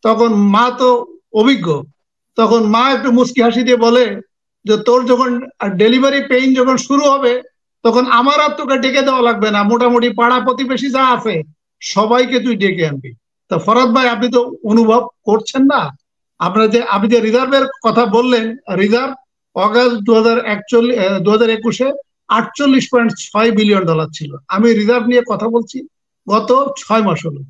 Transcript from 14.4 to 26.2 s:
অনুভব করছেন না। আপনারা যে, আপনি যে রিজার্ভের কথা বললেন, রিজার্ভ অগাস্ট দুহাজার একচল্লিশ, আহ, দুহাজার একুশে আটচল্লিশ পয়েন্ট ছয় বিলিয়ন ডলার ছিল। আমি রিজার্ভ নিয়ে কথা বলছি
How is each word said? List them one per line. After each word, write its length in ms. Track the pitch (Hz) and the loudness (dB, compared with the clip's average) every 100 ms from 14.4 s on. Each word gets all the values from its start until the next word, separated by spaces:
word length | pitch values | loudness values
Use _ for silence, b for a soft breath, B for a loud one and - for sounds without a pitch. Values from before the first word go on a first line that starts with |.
| 247 - | -2 -8
অনুভব 440 | 220 226 220 233 247 _ | 0 2 4 2 0 _
করছেন 400 | - 214 - 269 | -2 -2 -2 0
না। 340 | 269 277 151 - _ _ _ _ | 2 2 -2 -10 _ _ _ _
আপনারা 280 | 170 202 220 | -4 0 2
যে, 160 | 233 | 0
আপনি 260 | 190 202 208 | 0 -2 2
যে 100 | 233 | 2
রিজার্ভের 440 | 220 240 262 269 269 - | 2 0 2 0 0 -2
কথা 220 | 226 214 240 | -2 0 2
বললেন, 520 | 220 254 240 226 233 - 190 | 0 2 0 -2 -8 -8 -2
রিজার্ভ 360 | 208 233 269 269 _ _ _ - | 0 0 -4 -10 _ _ _ -4
অগাস্ট 400 | 202 226 254 233 | 0 2 0 0
দুহাজার 500 | 202 220 226 233 233 | 0 2 2 0 -2
একচল্লিশ, 520 | 202 - 240 240 247 | -8 0 0 0 0
আহ, 220 | 190 196 | -2 -2
দুহাজার 300 | 175 214 226 | 0 2 0
একুশে 420 | 220 226 - 269 285 - _ _ | 0 -4 -2 -4 -4 -12 _ _
আটচল্লিশ 600 | 214 226 - 285 262 - | -4 -4 -4 0 0 2
পয়েন্ট 200 | 247 233 - | 0 0 -4
ছয় 340 | - 208 233 | -6 -2 0
বিলিয়ন 340 | 208 208 202 175 | 2 2 2 0
ডলার 220 | 160 156 | -2 -4
ছিল। 220 | - 147 139 _ | -10 -14 -14 _
আমি 260 | 190 233 | 0 2
রিজার্ভ 340 | 226 208 240 226 | 2 2 0 2
নিয়ে 140 | 247 240 | 0 0
কথা 200 | 202 220 | -6 -2
বলছি 400 | 233 226 262 - _ _ _ | -4 -4 -12 -16 _ _ _